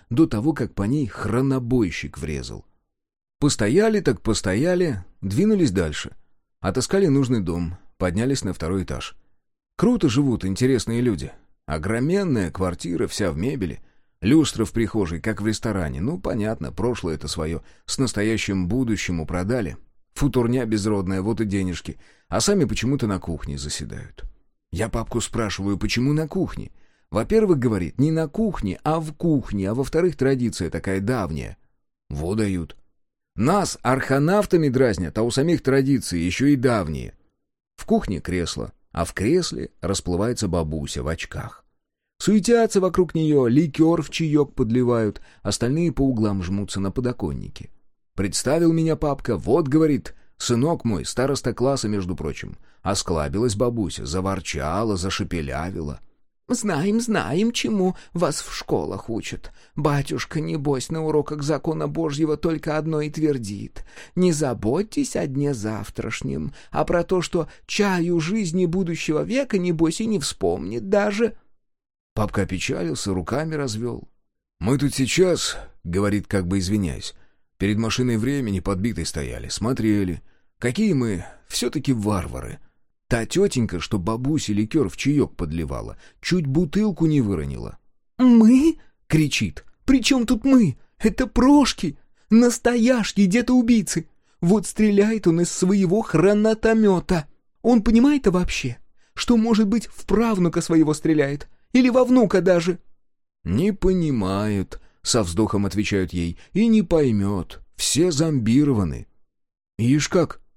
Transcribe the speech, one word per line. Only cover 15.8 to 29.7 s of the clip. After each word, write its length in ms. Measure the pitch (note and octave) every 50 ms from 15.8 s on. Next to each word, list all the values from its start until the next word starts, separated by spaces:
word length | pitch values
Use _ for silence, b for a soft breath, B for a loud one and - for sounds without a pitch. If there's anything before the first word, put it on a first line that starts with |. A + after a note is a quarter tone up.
| E2 D2 B1+ C#2+
Ну, 200 | F#2 C3+ E3+ F#3+
понятно, 500 | - - - A2 G2+ G#2+ A2+ - - B1
прошлое 440 | - - G#2 B2 A#2 - - E2+ D#2
это 140 | C#2+ - D2
свое 340 | - E2+ D#2 D#2 E2 C#2+ b b b b b
с 120 | - - -
настоящим 720 | C3 A2+ - G2+ G#2 A2 A2+ G#2 - - G2 F#2+ F2+ F2
будущим 520 | A2 C3 C3 A#2 G#2 F#2 - - F2+ E2
упродали. 580 | D#2 - F2+ F2+ F2+ G2+ B2+ B2 G2+ D#2+ - - - _ _ _ _ _
Футурня 540 | - - C#3+ C#3 A2+ B2+ A#2 A#2 B2 C3 A#2+
безродная, 560 | A2 A2 G#2 G2 A2 G#2+ G2 F#2 F#2 F#2+ F#2+
вот 180 | F#2 A2 A2 -
и 40 | A2+
денежки. 540 | G2+ G2+ G2 F#2+ F2+ E2+ - - - - b b b b b b b
А 120 | - G#2+
сами 240 | - G3+ G#3 G3 C#3+
почему-то 420 | - - - - B2+ C#3+ - -
на 140 | G#2+ G2 F2
кухне 360 | - F2 E2 C#2+ - - C#2+
заседают. 680 | C#2 C#2+ D2 - - C#2 G1+ G1+ - - - - - - - - _ _ _ _ _ _ _
Я 180 | - F2+ A2+ A2+
папку 320 | - A#2 A2 - - A2+
спрашиваю, 580 | - - - A2+ A2+ G2+ - - F#2+ G2+ G2+ F2+
почему 340 | - G#2+ - A#2 B2+ C#3+
на 160 | D3 D#3 D#3+ D3+
кухне? 440 | - F#3+ E3 - - - - - - - - _ _ _ _ _
Во-первых, 480 | - G#2 - - G3+ A3+ G#3+ F#3 E3 C3+
говорит, 400 | A#2+ B2 G#2+ F#2+ F2 D2+ - -
не 120 | C#3 D#3+
на 180 | D#3+ D#3+ D#3+ C#3+
кухне, 500 | - G#3+ A3+ G#3 D#3 - A2 F#2+ F2+ -
а 180 | - D3+ D#3 E3+
в 140 | D#3+ D#3 -
кухне, 560 | - - E3+ D3+ C3 - - G#2+ G2+ F#2+ F#2+